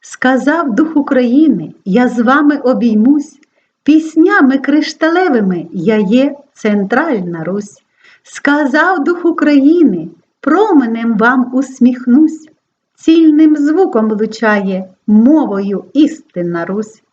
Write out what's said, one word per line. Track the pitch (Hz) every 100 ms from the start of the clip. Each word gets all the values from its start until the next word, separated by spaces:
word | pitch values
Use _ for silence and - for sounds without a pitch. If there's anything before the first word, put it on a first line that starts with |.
Сказав | - - 254 262 262 320 302 208
дух | 311 294
України: | 262 262 247 262 311 196 156 - -
«Я | 196 247
з | 233
вами | 233 277 294 285
обіймусь, | 247 254 233 214 233 294 277 _ _ _ _ _
піснями | - 311 311 320 349 403 269 269
кришталевими | - 294 294 - 320 339 370 247 196 175 -
я | 190 170 214
є | 196 240 277 277 _
центральна | _ 220 208 196 240 330 233 175 170
Русь». | 160 196 208 _ _ _ _ _
Сказав | _ - - 294 285 302 330 370
дух | 311 349 330
України: | - 302 285 269 349 285 180 165 - _ _
«Променем | - 320 427 330 233 226 233 214
вам | 226 262 247 254
усміхнусь, | 277 - 240 247 - 247 311 - - _ _ _ _ _
цільним | - 330 320 302 311 302
звуком | 285 311 381 226 220
влучає | 214 214 - 226 208 190 190 190 _ -
мовою | 214 233 311 240 196 202 190 -
істинна | 277 302 - _ - 175 170 170
Русь». | 196 214 - _